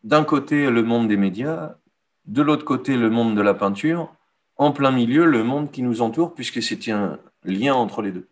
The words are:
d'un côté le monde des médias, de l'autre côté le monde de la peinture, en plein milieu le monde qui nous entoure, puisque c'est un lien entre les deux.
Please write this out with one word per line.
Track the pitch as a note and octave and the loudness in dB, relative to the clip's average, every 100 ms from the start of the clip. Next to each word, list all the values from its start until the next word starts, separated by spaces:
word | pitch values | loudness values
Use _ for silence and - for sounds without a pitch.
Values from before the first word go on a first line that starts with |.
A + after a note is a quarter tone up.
d'un | A2 D3+ | 2 2
côté | D3+ D3 C#3 D3 C#3+ | 4 0 0 0 2
le | A#2 | 2
monde | A2+ A#2 A2+ | 2 2 2
des | G#2 | 2
médias, | G2 F#2 C#3 D#3+ F2 - _ _ _ _ - | 2 0 -6 -6 -8 -14 _ _ _ _ -6
de | A2 | 0
l'autre | D3 D3+ | 2 0
côté | - B2+ B2+ B2+ | 0 -4 0 0
le | A2+ | 2
monde | A#2 A#2 G#2 | 2 0 2
de | |
la | G2+ | 2
peinture, | G2 G2+ G2 D#3 E3+ D#3+ _ _ _ _ - | 2 0 0 -2 -2 -6 _ _ _ _ 0
en | D3 | 0
plein | C#3 C#3 | 2 0
milieu | C3 A#2 C#3+ E3+ | 2 2 4 4
le | B2 | 4
monde | A2+ C#3+ D3 | 2 -2 -4
qui | C3+ | -4
nous | B2 A2+ | -4 0
entoure, | A#2 A2+ E3+ | -2 0 -2
puisque | - B2 A#2+ | -4 -8 -6
c'est | A2+ G#2+ - | -6 -6 -4
un | G#2 G2 D2 - _ | -2 -2 -6 -16 _
lien | F2+ G2 C3 C3+ | -6 -2 0 0
entre | A2 - | 0 -4
les | G#2 | -6
deux. | F2+ F2+ | -8 -14